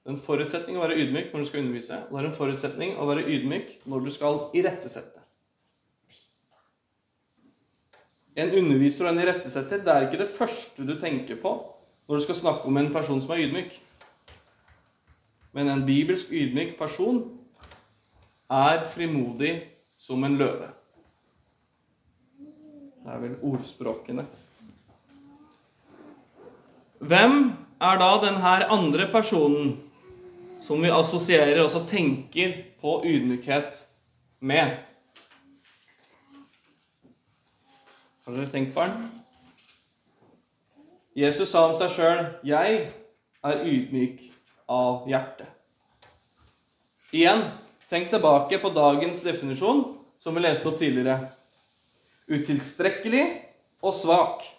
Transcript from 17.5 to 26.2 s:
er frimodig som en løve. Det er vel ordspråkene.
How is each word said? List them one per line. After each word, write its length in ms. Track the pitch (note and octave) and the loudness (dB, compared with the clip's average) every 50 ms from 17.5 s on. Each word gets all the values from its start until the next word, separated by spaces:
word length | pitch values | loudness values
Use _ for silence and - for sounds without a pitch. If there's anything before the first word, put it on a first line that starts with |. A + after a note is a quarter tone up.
| _ _ - - - - _ _ _ _ _ _ _ _ _ _ _ _ _ _ | _ _ -20 -20 -20 -20 _ _ _ _ _ _ _ _ _ _ _ _ _ _
er 360 | B2+ C3+ C3+ D3 D#3+ E3 E3 - - | 2 4 4 4 4 2 0 -6 -8
frimodig 580 | F3 F3 E3 D#3 C#3+ B2 A#2+ A#2 A#2 C#3 D#3 E3+ E3 - - - _ _ _ _ _ | -6 -4 -2 -2 -2 -2 -4 -4 -4 -2 -2 -2 -4 -8 -14 -20 _ _ _ _ _
som 240 | - - C3 B2+ C3+ | -12 -6 -4 -2 0
en 140 | C#3 C#3+ C#3 | 0 2 2
løve. 300 | C#3 A#2+ - - E2 E2+ - - _ _ _ _ _ _ _ _ _ _ _ _ _ _ _ _ _ _ _ _ _ _ _ _ _ _ _ _ _ _ C4 C#4 | 2 0 0 -4 -10 -14 -18 -20 _ _ _ _ _ _ _ _ _ _ _ _ _ _ _ _ _ _ _ _ _ _ _ _ _ _ _ _ _ _ _ _
Det 760 | C#4+ D4+ D4+ D4+ D4+ D4+ D4 D4 C#4 C#4 _ _ - B2 A#2+ | -20 -20 -20 _ -20 -20 -20 -20 -20 -20 _ _ -18 -14 -12
er 80 | B2 | -10
vel 160 | A#2+ B2 C3 - - C#3+ C3+ | -10 -10 -12 -8 -6 -6 -4
ordspråkene. 720 | B2 - - - _ C3 A2+ A2+ - - - A#2+ C3+ C#3+ - - - - _ _ _ A3+ - - _ _ _ _ _ _ A#3 C#4 C#4 C#4 C#4+ C#4+ C#4+ D4+ D4+ _ _ _ _ _ _ _ _ - - D4+ D4+ D4 _ | -4 -8 -10 -14 _ -8 -8 -8 -8 -10 -10 -10 -10 -10 -10 -16 -20 -20 _ _ _ -20 -20 -20 _ _ _ _ _ _ _ _ -20 _ -20 -20 _ -20 _ _ _ _ _ _ _ _ _ -20 -20 -20 -20 -20 _